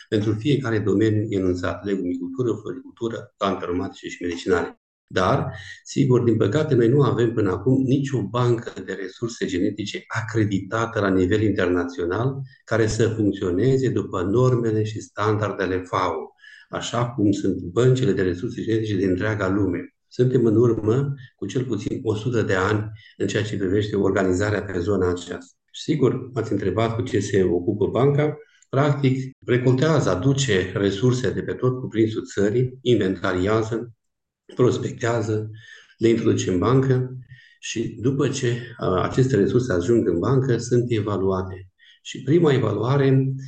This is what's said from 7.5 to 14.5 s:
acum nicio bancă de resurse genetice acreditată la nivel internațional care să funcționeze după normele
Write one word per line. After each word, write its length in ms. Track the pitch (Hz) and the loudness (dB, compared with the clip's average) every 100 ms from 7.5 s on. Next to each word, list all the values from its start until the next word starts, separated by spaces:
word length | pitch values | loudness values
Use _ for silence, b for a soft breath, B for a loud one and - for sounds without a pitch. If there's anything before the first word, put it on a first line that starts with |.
acum 300 | 87 135 131 | 0 0 2
nicio 400 | 127 147 139 127 | 2 0 0 -4
bancă 520 | 98 120 120 113 107 101 92 | -2 0 0 0 -2 -12 -10
de 80 | |
resurse 520 | 95 92 - 113 - 95 | -8 -10 -8 -8 -6 -4
genetice 580 | 90 104 101 104 - - | 0 -2 -2 -8 -10 -8
acreditată 920 | 113 107 113 101 95 98 113 113 107 | -6 -2 0 0 0 -2 -4 -2 0
la 100 | 98 | 2
nivel 320 | 95 92 104 | 2 2 2
internațional 960 | 107 95 90 90 87 - 85 101 131 139 135 B | 2 2 0 0 -2 -4 -4 -2 -2 -4 -10 B
care 240 | - 110 110 | -4 0 0
să 200 | - 107 | 2 0
funcționeze 800 | 107 101 - 95 90 127 131 120 | 2 0 0 -2 0 2 2 2
după 320 | 101 98 98 | 0 -2 -4
normele 600 | 90 113 127 | 0 2 4